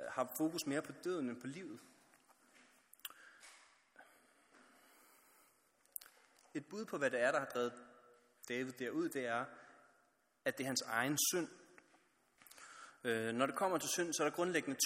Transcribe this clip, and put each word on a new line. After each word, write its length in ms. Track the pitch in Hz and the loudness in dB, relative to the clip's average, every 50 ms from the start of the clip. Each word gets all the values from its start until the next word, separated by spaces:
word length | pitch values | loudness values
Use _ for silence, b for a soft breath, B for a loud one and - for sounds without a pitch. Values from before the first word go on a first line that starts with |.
| - 117 | -6 -6
har 220 | - - 127 120 - - | -2 -2 -2 -2 0 0
fokus 280 | 156 156 160 170 - | 0 0 0 0 -2
mere 160 | 139 139 151 | 0 0 0
på 100 | 156 - | 0 -4
døden 380 | 143 - - 175 185 175 139 123 | -8 -6 -2 -2 0 0 0 -2
end 120 | 117 - | -2 -4
på 60 | - 131 | -6 -8
livet. 320 | 139 175 190 147 107 120 - - - - - _ - - _ _ - _ _ _ - - - - _ _ _ _ _ - - - B B B B B B B B B B B B B B B _ _ - - - - - _ _ _ _ _ _ - - - - - - - - - - - - - - - - - - - _ _ _ _ _ _ _ _ _ - - B B B B B B B B - - - | -8 -8 -8 -10 -12 -12 -14 -18 -20 -20 -20 _ -20 -20 _ _ -20 _ _ _ -20 -20 -20 -20 _ _ _ _ _ -16 -16 -16 B B B B B B B B B B B B B B B _ _ -20 -20 -20 -20 -20 _ _ _ _ _ _ -20 -20 -20 -20 -20 -20 -20 -20 -20 -20 -20 -20 -20 -20 -20 -20 -20 -20 -20 _ _ _ _ _ _ _ _ _ -16 -16 B B B B B B B B -16 -8 -8
Et 120 | 156 143 | -8 -6
bud 200 | - - 208 220 | -6 -6 -8 -6
på, 120 | - - 160 | -4 -2 2
hvad 140 | 143 131 | 2 2
det 80 | 127 123 | 4 4
er, 120 | 120 131 | 4 4
der 80 | 156 147 | 4 4
har 60 | 139 | 0
drevet 280 | - - 123 120 120 120 - - - - - - - - - _ _ _ _ - - | 0 0 0 0 0 -2 -6 -16 -18 -20 -20 -20 -20 -20 -20 _ _ _ _ -8 -4
David 220 | 120 123 131 131 | -2 -2 -2 -2
derud, 380 | 127 - 127 120 117 156 175 160 | -4 -4 -4 -2 0 0 0 0
det 160 | - 143 127 | 0 -2 -2
er, 200 | 117 117 117 127 - - B B B B B - - _ _ _ _ _ _ _ _ _ _ - | 0 0 0 -2 -4 -8 B B B B B -20 -20 _ _ _ _ _ _ _ _ _ _ -2
at 120 | 139 127 - | -2 0 0
det 60 | 127 | 0
er 40 | 135 | 0
hans 140 | 131 120 | 0 0
egen 360 | - - 113 113 120 135 151 143 - - | -2 0 2 2 4 4 4 4 4 4
synd. 180 | - 180 160 - - - - - - - - _ _ - _ _ _ _ _ _ _ - B B B B B B B B B B B B - | 4 2 0 0 -6 -14 -20 -20 -20 -20 -20 _ _ -20 _ _ _ _ _ _ _ -20 B B B B B B B B B B B B 0
Øh, 300 | 123 113 113 113 113 113 | 0 2 2 2 2 2
når 120 | 120 131 | 4 2
det 100 | 135 127 | 2 4
kommer 220 | - 202 190 185 160 | 2 2 2 2 2
til 120 | - 135 | 2 0
synd, 240 | - - 175 170 151 | 0 0 0 0 2
så 100 | - 160 | 2 2
er 60 | 147 | 2
der 60 | 147 | 2
grundlæggende 440 | - 175 180 180 156 131 139 135 - - | 2 0 2 2 2 2 0 0 0 0